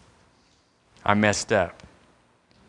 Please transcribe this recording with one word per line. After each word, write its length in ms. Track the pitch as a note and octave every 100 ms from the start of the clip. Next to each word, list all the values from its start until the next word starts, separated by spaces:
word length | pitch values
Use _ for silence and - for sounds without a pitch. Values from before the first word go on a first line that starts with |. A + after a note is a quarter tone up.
| _ _ _ _ _ _ _ _ _ _ -
"I 80 |
messed 380 | G#2 G#2+ G2 -
up." 280 | G#2+ F2 - - _ _ _ _ _ _ _